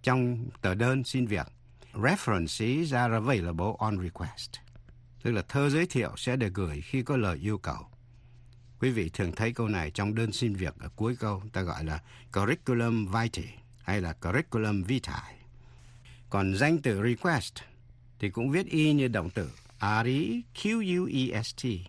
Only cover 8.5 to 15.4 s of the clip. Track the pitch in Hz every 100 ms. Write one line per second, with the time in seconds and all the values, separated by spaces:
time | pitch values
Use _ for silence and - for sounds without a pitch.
8.5 | - - - 127 113 80 - 90 85 117
9.5 | 120 117 98 76 - 104 110 113 - 120
10.5 | 95 87 - - - 110 123 110 98 107
11.5 | 95 92 - 80 78 - - - 98 101
12.5 | 165 - 120 117 117 98 110 113 - -
13.5 | - - - - 101 85 - 85 123 170
14.5 | 113 107 101 90 131 - - - -